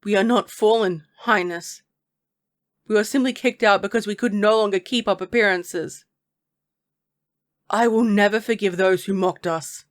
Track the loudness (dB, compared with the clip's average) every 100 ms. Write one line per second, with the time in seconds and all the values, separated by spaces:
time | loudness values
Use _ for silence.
0 | 0 0 2 2 0 0 2 4 0 -4
1 | -10 _ 0 0 0 -8 -12 -20 _ _
2 | _ _ _ _ _ _ _ _ _ -2
3 | 0 0 -2 0 -4 0 2 2 0 -4
4 | -4 -4 -2 0 2 4 2 -2 -2 -4
5 | -2 -2 -2 0 2 0 -4 -8 -8 -12
6 | _ _ _ _ _ _ _ _ _ _
7 | _ _ _ _ _ _ _ 0 2 2
8 | 2 4 2 0 -2 -2 -2 0 2 2
9 | 0 -2 -2 -2 -4 -6 -6 -18 _